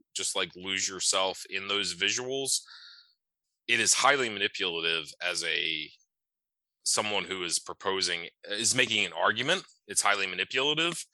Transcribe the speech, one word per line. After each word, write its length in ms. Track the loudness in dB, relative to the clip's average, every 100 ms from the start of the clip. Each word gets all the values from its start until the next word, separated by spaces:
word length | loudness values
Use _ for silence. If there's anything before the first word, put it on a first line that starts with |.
| _ -6
just, 200 | -2 -2
like, 160 | -4 -4
lose 340 | -4 -2 -2
yourself 540 | 0 0 2 2 -2 -8
in 180 | -8 -2
those 260 | -2 -2 0
visuals. 680 | 0 0 -2 -4 0 -2 -2 -20 -20 -20 -20 _ _ _ _ _ 0
It 120 | 2
is 140 | 4
highly 360 | 6 6 4 2
manipulative 840 | 0 -2 0 -2 0 0 0 -4 -6
as 220 | -4 -2
a, 460 | -2 0 -2 -4 -8 -14 _ _ _ _ _ _ _ _
someone 400 | -2 0 0 -2 -2
who 180 | -4
is 160 | -2 -2
proposing, 680 | -4 -6 -2 0 0 -2 -6 _ -8
is 260 | -2 2 4
making 300 | 4 2 0
an 80 |
argument. 500 | 2 2 2 0 -2 -2 -20 -4
It's 140 | 0
highly 240 | 2 2 0
manipulative. 800 | -2 -2 0 0 0 0 -2 -10